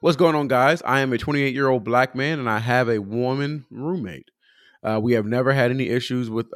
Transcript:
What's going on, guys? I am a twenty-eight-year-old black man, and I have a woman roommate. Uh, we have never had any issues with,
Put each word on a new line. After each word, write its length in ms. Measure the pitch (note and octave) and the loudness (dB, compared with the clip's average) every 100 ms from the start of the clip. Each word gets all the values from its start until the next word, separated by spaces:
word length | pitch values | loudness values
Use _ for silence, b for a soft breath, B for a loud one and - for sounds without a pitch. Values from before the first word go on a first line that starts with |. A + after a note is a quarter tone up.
What's 160 | D3+ C#3+ | 0 4
going 180 | F3 | 4
on, 140 | D#3 C#3+ | 2 2
guys? 340 | B2+ C3 E3 | 4 4 2
I 180 | - C3+ | 0 0
am 120 | C3+ | 2
a 60 | A#2+ | -2
twenty-eight-year-old 680 | - D3 C#3 C3 C#3 B2+ | -2 0 0 0 2 2
black 300 | G#2+ A#2+ B2+ | 2 2 2
man, 240 | B2+ C#3 D#3+ | 0 -4 -2
and 100 | B2 | -2
I 100 | G#2+ | -2
have 300 | A2+ B2 A#2+ | 0 0 2
a 100 | A2+ | -2
woman 680 | G2 A2+ B2 C3+ C#3+ D3+ C3 | -2 -4 -2 -2 -4 -6 -12
roommate. 600 | A2 C#3+ F#3 G#2 D2+ - _ b b b b | -10 -6 -6 -6 -10 -18 _ b b b b
Uh, 160 | - A2 | -4 -2
we 100 | A2+ | 2
have 140 | A#2 G#2+ | 2 2
never 260 | A#2+ C3 | 0 2
had 180 | C3+ B2 | 2 2
any 180 | C3 B2+ | 0 0
issues 400 | A#2+ A#2+ B2 A#2+ | -2 -2 -4 -4
with, 160 | A2 A#2 | -4 -6